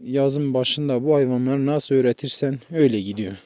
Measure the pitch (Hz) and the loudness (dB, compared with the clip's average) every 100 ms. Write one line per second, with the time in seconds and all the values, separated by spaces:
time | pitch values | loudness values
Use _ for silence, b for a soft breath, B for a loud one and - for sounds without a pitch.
0 | - 135 139 143 143 127 127 147 147 123 | -4 0 0 0 0 0 0 -2 -2 0
1 | 143 147 131 123 127 139 139 147 - 135 | 2 2 2 0 0 0 0 -2 0 2
2 | 123 117 135 - 143 131 - 165 139 107 | 2 0 -2 -2 -2 -4 -4 2 2 2
3 | 98 101 98 98 | -4 -6 -8 -10